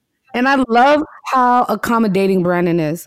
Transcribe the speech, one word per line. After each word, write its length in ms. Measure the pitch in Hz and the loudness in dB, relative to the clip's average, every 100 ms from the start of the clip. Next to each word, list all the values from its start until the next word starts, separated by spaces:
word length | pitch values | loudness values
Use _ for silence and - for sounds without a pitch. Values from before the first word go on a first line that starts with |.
| _ _ _ | _ _ _
And 140 | 240 262 | -2 0
I 80 | 277 247 | 0 0
love 340 | 240 269 294 302 - - | 2 4 2 -2 -12 -4
how 380 | 262 247 247 - | 0 2 2 0
accommodating 720 | 220 - 226 220 190 196 185 | -4 -2 0 0 0 0 0
Brandon 380 | 175 175 170 170 | 0 0 0 0
is. 260 | 151 170 | -2 -6